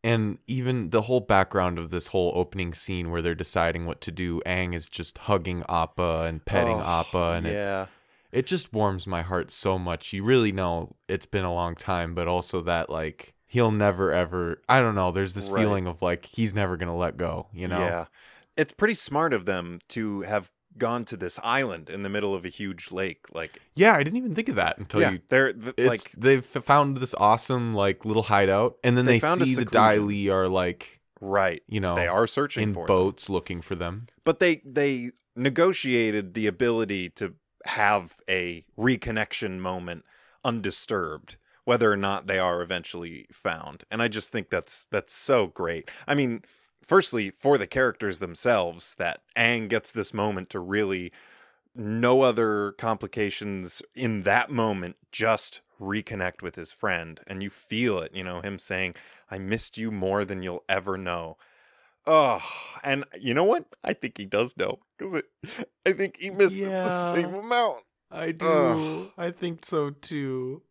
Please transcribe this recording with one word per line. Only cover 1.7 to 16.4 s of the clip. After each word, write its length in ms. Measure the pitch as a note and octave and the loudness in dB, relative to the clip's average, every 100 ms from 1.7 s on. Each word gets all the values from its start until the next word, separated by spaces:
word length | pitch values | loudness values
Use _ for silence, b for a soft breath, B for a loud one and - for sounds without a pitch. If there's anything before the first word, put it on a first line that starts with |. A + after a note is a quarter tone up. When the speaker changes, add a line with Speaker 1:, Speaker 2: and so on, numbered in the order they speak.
| E2+ | 0
Speaker 1:
of 120 | E2+ | -4
this 160 | F2 - | -6 -2
whole 240 | F#2+ F2 F2 | 2 2 2
opening 380 | F2+ G2 F2 | -2 -2 -6
scene 360 | E2 - F2+ E2+ | -6 -6 -4 -2
where 120 | E2+ | -2
they're 120 | E2+ D#2+ | -2 -2
deciding 500 | - F#2 E2+ E2+ E2+ | -2 0 0 0 -6
what 160 | - | -6
to 100 | - | -8
do, 300 | E2 F2+ E2+ - | -6 -4 -2 -2
Aang 280 | F2+ F2+ E2+ | -2 -2 -4
is 140 | D2+ | -8
just 280 | - E2+ - | -10 -10 -10
hugging 440 | - G2+ E2 F2 - | 0 0 0 -6 -2
Appa 560 | E2+ D#2+ - F2 D#2+ E2 | 0 0 0 0 0 -2
and 160 | D#2+ | -4
petting 340 | - G2 F2 A2 | -2 0 2 0
Speaker 2:
Oh, 20 | E2 E2+ | 0 0
Speaker 1:
Appa, 320 | E2 F#2 E2+ E2+ | 0 0 0 0
and 100 | E2 | -2
it 60 | |
Speaker 2:
yeah. 320 | G#2 G2+ G2 F#2+ b b b b | -4 -4 -4 -6 b b b b
Speaker 1:
it 140 | B2 B2+ | -4 0
just 260 | F3+ - | -2 -2
warms 340 | A2 G#2 F#2+ G2 | 0 0 0 -4
my 140 | F2 | -4
heart 280 | F2 F#2 - | -2 -2 -2
so 300 | - G2+ F#2+ | -2 0 0
much. 320 | F2+ E2 - | -2 -6 -6
You 100 | G2 | -4
really 280 | G#2 C3 A2 | 4 6 6
know 440 | F#2+ F2+ E2+ E2 - - | 2 -2 -2 -6 -14 -6
it's 180 | F#2+ - | -6 -2
been 200 | G2+ F#2 | -2 -2
a 80 | |
long 220 | F2 E2+ E2+ | -2 -2 -4
time, 380 | - F2+ E2+ E2+ | -4 -2 -2 -2
but 120 | E2+ | 0
also 340 | F2+ F2 F#2 | 0 -2 -4
that, 280 | E2+ E2+ D2+ | 0 0 0
like, 440 | D#2+ D#2+ - - _ _ | -4 -6 -8 -20 _ _
he'll 240 | A#2+ A#2 | 2 4
never, 420 | G#2+ G2+ F2+ F#2+ | 6 4 4 2
ever, 480 | E2 F2 F2+ E2+ E2 - | 2 0 -2 -4 -6 2
I 100 | B2+ | 4
don't 140 | A#2+ G2+ | 4 2
know, 160 | F#2 | 0
there's 220 | F2 G2 | 0 -2
this 160 | G2+ G2 | -4 -2
Speaker 2:
Right. 120 | G2 | 2
Speaker 1:
feeling 240 | G#2+ G2 F#2 | 2 2 -2
of, 140 | E2+ | -2
like, 240 | F2+ F2 - | -2 -2 -6
he's 280 | - | -2